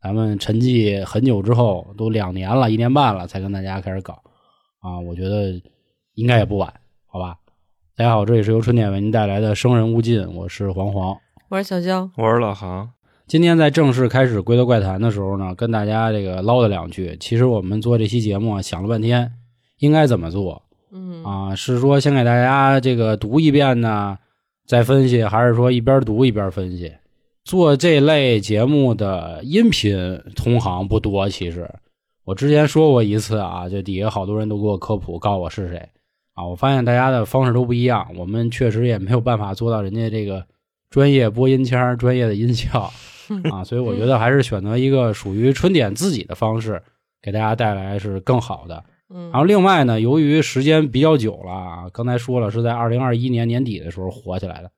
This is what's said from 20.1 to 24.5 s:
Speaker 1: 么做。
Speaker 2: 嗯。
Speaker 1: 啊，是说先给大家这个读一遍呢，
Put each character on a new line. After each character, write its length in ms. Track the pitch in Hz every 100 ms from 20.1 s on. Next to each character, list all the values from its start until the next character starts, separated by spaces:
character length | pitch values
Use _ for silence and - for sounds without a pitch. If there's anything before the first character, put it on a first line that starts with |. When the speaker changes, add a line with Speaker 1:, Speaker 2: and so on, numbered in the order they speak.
| 113
Speaker 1:
么 100 | 82
做。 320 | 90 95 - _ _ _
Speaker 2:
嗯。 320 | 190 185 170
Speaker 1:
啊， 320 | 165 98 98 98
是 240 | - 123
说 200 | 135 139
先 140 | 139
给 100 | 139
大 120 | 120 120
家 440 | 123 139 135 135
这 160 | 127 120
个 220 | 110 107
读 220 | 107 135
一 100 | 160
遍 320 | 139 139 120
呢， 380 | 117 107 101 98 _ _ _